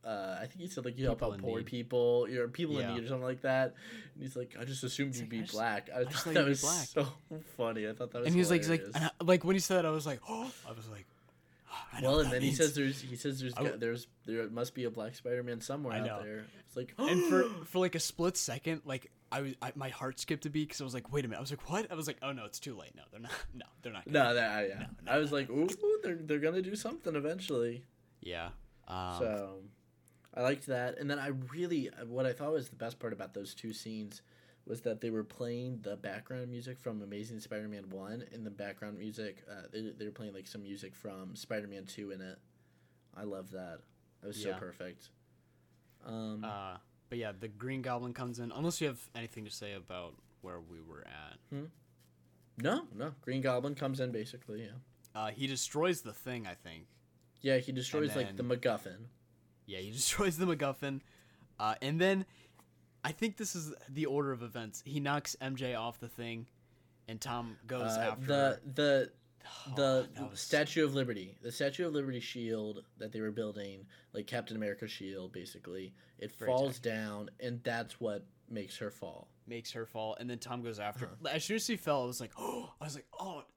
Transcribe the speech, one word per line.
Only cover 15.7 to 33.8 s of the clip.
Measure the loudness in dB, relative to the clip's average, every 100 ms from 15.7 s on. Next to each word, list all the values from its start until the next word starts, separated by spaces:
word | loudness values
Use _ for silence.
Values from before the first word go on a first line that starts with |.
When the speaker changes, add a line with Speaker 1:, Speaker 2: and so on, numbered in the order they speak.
| -2 0
Speaker 2:
I | 0
Speaker 1:
out | 0
Speaker 2:
know. | -2
Speaker 1:
there. | -6 -8 -10 -16 -10
It's | -8
like, | -6
<gasps> | 0
Speaker 2:
And | 4 6
for, | 8 8 6 2 -2
for, | 2
like, | 2 2
a |
split | -2 2 2 2
second, | -2 -2 -2 -2
like, | -2 -4 -6 -20 _
I | -2
was, | -2 -4
I, | -6 -4
my | -6
heart | -4 -4 -4
skipped | -2 -2 0
a |
beat | 0 0
'cause | -2
I |
was | -4
like, | -6 -2
"Wait | 0
a | 0
minute." | -2
I |
was | -4
like, | -6 -2
"What?" | -2 0
I |
was | -4 -4
like, | -4
"Oh, | -4
no, | -4 -6
it's | -8
too | -8 -10
late." | -12 -16
No, | -18
they're | -12
not. | -8 -6 -6
No, | -8 -14 -10
they're | -8
not | -8
gonna | 4 8
Speaker 1:
No, | 8
that, | 8 4
I, | 2 0
yeah. | -2
Speaker 2:
no, | -8 -8
no, | 4
Speaker 1:
I | 4
was | 6
Speaker 2:
no, | 2
Speaker 1:
like, | 2
Speaker 2:
no. | 4 4
Speaker 1:
"Ooh, | 4 4 4
they're, | 2 -2
they're | 2 4
gonna | 4 2
do | 0
something | -2 -4 -2 0
eventually." | 2 0 -2 0 2 2 0 -10 _ _ _
Speaker 2:
Yeah. | -6 -4 -4 -8 -16 -20 -6
Um, | -4 -2 0
Speaker 1:
So, | 0 0 -4 -8 -14 -20 _ _ _ _ _
I | 0
liked | 2 2 0
that. | 0 0 -2
And | -2
then | -2
I | 0
really, | -2 -4 -4 0 2 0 -6 -6
what | 0 0
I |
thought | 2 2
was | 0 0
the | -6
best | -6 -4
part | -6
about | -4 -6
those | -8 -8
two | -8 -8
scenes | -6